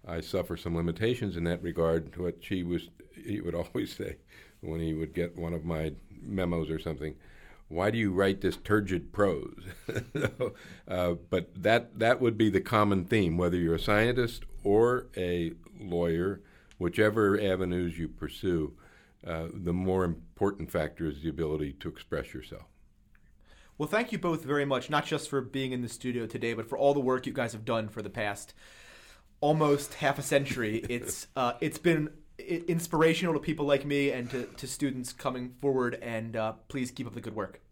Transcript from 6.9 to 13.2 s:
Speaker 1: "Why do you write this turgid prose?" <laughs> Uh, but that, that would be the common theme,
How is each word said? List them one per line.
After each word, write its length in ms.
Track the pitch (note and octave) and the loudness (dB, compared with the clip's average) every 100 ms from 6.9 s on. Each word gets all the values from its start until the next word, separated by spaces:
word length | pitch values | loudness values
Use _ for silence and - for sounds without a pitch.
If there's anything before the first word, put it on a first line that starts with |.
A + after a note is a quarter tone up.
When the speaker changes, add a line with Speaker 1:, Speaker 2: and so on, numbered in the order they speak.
| C#2+ D2+ C2+ - - - - - | -6 -8 -8 -18 -20 -20 -20 -6
Speaker 1:
"Why 220 | D#2+ G2+ | 0 2
do 60 | A2+ | 2
you 140 | G#2 | 2
write 300 | F#2 G2 G2 | 4 4 4
this 160 | F#2+ - | 0 -2
turgid 540 | - G#2+ G2 F2 - | 2 2 2 -2 -2
prose?" 520 | G2+ G2+ D2 - - F#2 - - | 2 2 2 -6 -12 -16 -12 -6
<laughs> 160 | - - C#3 A#2+ - A#2+ - - - - | -6 -6 -2 -2 -2 -6 -6 -18 -18 -4
Uh, 280 | F2+ F2+ E2+ - | 0 0 0 -2
but 200 | F2+ E2+ | -2 -2
that, 460 | - G2 A#2 A#2 G2+ | 0 4 4 2 0
that 220 | A2+ B2+ | 2 4
would 160 | A#2+ G#2+ | 4 6
be 120 | A2 | 4
the 120 | F#2+ | 4
common 420 | - A2+ G#2 G2 | 4 4 6 4
theme, 340 | F2 A2+ | 4 2